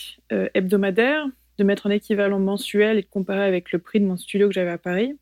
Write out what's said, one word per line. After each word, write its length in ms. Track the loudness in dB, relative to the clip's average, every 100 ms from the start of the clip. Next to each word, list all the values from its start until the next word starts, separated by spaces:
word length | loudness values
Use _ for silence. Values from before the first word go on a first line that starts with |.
| -16 -18 -6
euh, 180 | -4 -2
hebdomadaire, 720 | -2 0 2 2 2 0 0 -4 -8 _ 0
de 60 |
mettre 240 | 0 2 0
un 20 |
équivalent 480 | -2 0 0 2 2
mensuel 640 | 0 -2 -2 2 2 2
et 20 |
de 60 | -2
comparer 360 | -6 -4 0
avec 280 | 0 0 -2
le 80 | -6
prix 200 | -2 0
de 60 | 2
mon 120 | 0
studio 300 | -4 2 2
que 60 |
j'avais 160 | 2 -2
à 80 | -4
Paris. 360 | -4 -2 -2 -6